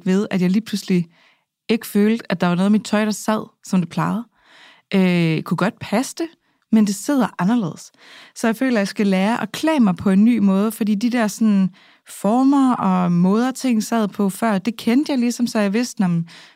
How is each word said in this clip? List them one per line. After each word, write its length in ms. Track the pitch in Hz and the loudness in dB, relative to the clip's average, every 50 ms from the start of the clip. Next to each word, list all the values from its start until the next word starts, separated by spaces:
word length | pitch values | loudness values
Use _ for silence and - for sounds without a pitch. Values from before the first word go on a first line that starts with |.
| - | 0
ved, 220 | 185 185 196 214 - | 0 0 0 0 0
at 120 | - 185 | -2 0
jeg 80 | 180 180 | 0 0
lige 120 | 185 226 220 | 0 0 -2
pludselig 420 | - - 196 - - 190 175 165 - _ _ _ _ _ _ _ _ _ _ _ - | -4 -6 -6 -4 -2 -2 -2 -2 -4 _ _ _ _ _ _ _ _ _ _ _ -2
ikke 180 | 220 233 - | -2 -2 -2
følte, 460 | - - 202 208 214 226 233 - - | -2 0 0 2 2 0 -2 -4 -6
at 80 | 190 165 | -4 -2
der 60 | 185 | 0
var 80 | 175 175 | 0 0
noget 100 | 170 190 | 0 2
af 40 | 202 | 2
mit 140 | 214 208 - | 2 0 0
tøj, 200 | - - 208 214 | -2 -2 -2 0
der 60 | 214 | -2
sad, 380 | 208 - - - 214 214 - - _ _ - | -4 -4 -4 -4 -4 -4 -6 -10 _ _ -8
som 140 | - - 185 | -4 -2 -2
det 80 | 165 165 | -2 -2
plejede. 360 | - 175 156 170 185 220 240 - _ _ _ _ - - - - - _ _ - - | -4 -4 -4 -2 -4 -6 -8 -10 _ _ _ _ -20 -20 -20 -20 -20 _ _ -2 0
Øh, 480 | 190 185 180 175 175 170 160 160 156 | 2 2 2 2 2 2 0 0 -2
kunne 140 | - - 180 | -2 -4 -2
godt 220 | - - 147 - - | -2 -2 -2 -4 -6
passe 340 | - - 202 220 269 - - - | -6 -4 -2 -2 -2 -4 -6 -8
det, 80 | 330 320 _ _ _ _ _ _ _ _ | -8 -8 _ _ _ _ _ _ _ _
men 140 | 220 220 214 | 2 2 2
det 80 | 196 196 | 2 -2
sidder 320 | - - - 285 269 233 - - - | -4 -4 -2 0 0 0 -2 -2 -2
anderledes. 520 | 175 190 240 247 202 156 - - - - _ _ - - - - - - - | -2 0 0 0 -2 -4 -8 -10 -18 -20 _ _ -20 -20 -20 -20 -20 -20 -8
Så 120 | - - 226 | -4 -2 -2
jeg 80 | 214 | -2
føler, 200 | - 262 262 247 | 0 -2 0 0
at 20 | 208 | 0
jeg 100 | 196 190 | -2 -2
skal 180 | - - 214 | -2 -2 0
lære 360 | 196 190 185 190 214 240 - | 0 2 2 0 0 -2 -2
at 100 | - - | -4 -8
klæde 280 | - - - 311 320 285 | -6 -4 -2 0 2 2
mig 160 | 226 196 175 | 2 2 2
på 140 | - - 202 | 0 0 2
en 140 | 190 196 214 | 4 4 4
ny 140 | 233 247 214 | 4 4 4
måde, 340 | 202 196 190 190 208 226 | 2 2 2 2 0 -2
fordi 220 | 214 - 226 208 214 | -2 -2 -2 -2 0
de 160 | 196 240 240 | 0 -2 -2
der 180 | 233 247 220 208 | 0 0 -2 -2
sådan 420 | 196 - 220 220 202 196 190 180 - _ _ _ _ _ _ - | -2 0 2 2 4 2 2 0 -2 _ _ _ _ _ _ -20
former 680 | - - - 196 226 254 269 269 285 277 269 254 247 | -10 -4 -2 0 2 2 4 4 4 4 4 2 2
og 380 | - - 190 185 185 180 175 | 2 0 0 2 2 2 2
måder, 380 | 175 170 180 185 202 226 247 262 | 2 2 2 2 2 2 0 -2
ting 320 | 254 - - 254 240 220 | -2 -2 -2 0 0 0
sad 260 | 202 - 233 226 214 196 | -2 -2 -2 -2 -2 -2
på 200 | - - 202 190 | -2 -2 -2 -2
før, 280 | 185 - 233 226 202 190 | -2 -2 -2 0 0 -2
det 180 | - 240 220 | -2 -4 -6
kendte 360 | - - 233 233 277 302 - | -4 -2 0 2 2 2 0
jeg 60 | 294 254 | 0 0
ligesom, 280 | 240 240 233 - 240 | 0 -2 -2 -2 -4
så 120 | 233 - 220 | -2 0 0
jeg 140 | 208 196 | 0 0
vidste, 280 | 196 233 247 240 - - | 0 -2 -2 -2 -2 -2
"Nå, 60 | 196 | 0
men 220 | 175 170 170 165 - - - - - _ | 0 0 -2 -2 -6 -10 -20 -20 -20 _